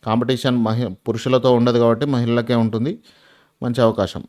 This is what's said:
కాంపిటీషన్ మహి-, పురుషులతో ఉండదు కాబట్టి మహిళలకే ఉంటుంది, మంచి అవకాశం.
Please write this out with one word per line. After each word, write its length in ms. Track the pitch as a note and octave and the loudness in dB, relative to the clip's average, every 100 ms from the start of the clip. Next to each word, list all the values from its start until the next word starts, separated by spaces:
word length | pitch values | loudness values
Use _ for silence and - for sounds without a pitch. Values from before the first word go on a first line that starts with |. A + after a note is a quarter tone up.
| - | -2
కాంపిటీషన్ 520 | A2+ A#2+ B2+ C3+ B2 | -2 0 -2 0 0
మహి-, 360 | A2+ A2 A#2+ | 0 -2 -4
పురుషులతో 600 | F#2+ - A2 - B2+ B2+ | -6 -6 -4 0 2 4
ఉండదు 260 | A#2+ A#2+ A#2 | 2 4 4
కాబట్టి 260 | A#2 A#2 C#3+ | 2 2 0
మహిళలకే 480 | C3 A#2+ A#2+ A#2 | -2 0 -2 0
ఉంటుంది, 460 | A#2+ A2+ A2 B2+ G#3+ _ _ _ _ _ _ | 0 0 -2 -4 -6 _ _ _ _ _ _
మంచి 180 | B2 A#2+ | -6 2
అవకాశం. 420 | A#2 G#2+ F#2+ - | 2 2 -4 -4